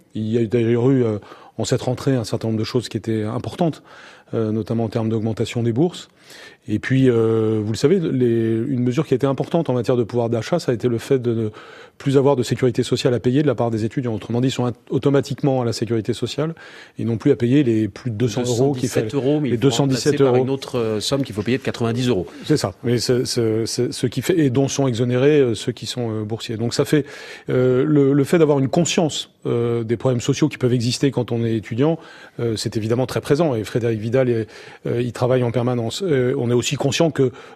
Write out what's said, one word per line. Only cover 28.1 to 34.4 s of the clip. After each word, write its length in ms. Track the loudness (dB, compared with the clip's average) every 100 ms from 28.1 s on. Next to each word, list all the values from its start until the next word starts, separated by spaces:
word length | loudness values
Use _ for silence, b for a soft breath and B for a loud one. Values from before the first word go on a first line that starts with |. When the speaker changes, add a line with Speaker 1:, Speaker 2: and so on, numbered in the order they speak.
Speaker 1:
le 100 | 4
fait 140 | 4 4
d'avoir 220 | 4 4
une 100 | 2
conscience, 600 | 2 2 2 0 -2 -10 _ -4
euh, 380 | -2 0 -2
des 140 | -2 0
problèmes 240 | 0 0
sociaux 260 | 0 2 0
qui 100 | 0
peuvent 160 | 0
exister 380 | 2 0 0 0
quand 220 | 0 -2
on 100 | -2
est 140 | -2 -2
étudiant, 420 | -4 0 0 0 B B B -6
euh, 160 | -4 -4
c'est 220 | -4 -4
évidemment 280 | -2 -2 -2
très 140 | -2
présent. 340 | 0 0 2
Et 120 | -2 -4
Frédérique 340 | -2 -2 -2
Vidal, 300 | -2 0 2
est, 180 | 0